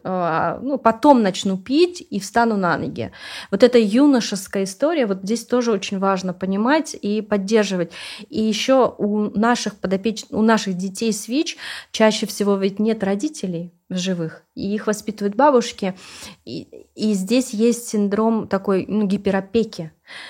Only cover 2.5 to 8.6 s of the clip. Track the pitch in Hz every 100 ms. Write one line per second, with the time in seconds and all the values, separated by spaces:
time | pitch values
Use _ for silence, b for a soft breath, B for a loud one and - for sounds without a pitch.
2.5 | 208 180 147 127 156 110 B B B B
3.5 | 196 247 240 214 226 294 254 - 196 -
4.5 | 202 190 - 294 330 226 190 190 233 -
5.5 | 247 233 202 - 190 190 190 185 175 190
6.5 | 196 233 311 302 - 202 214 208 208 190
7.5 | 226 202 185 170 B B B 208 - 220
8.5 | 214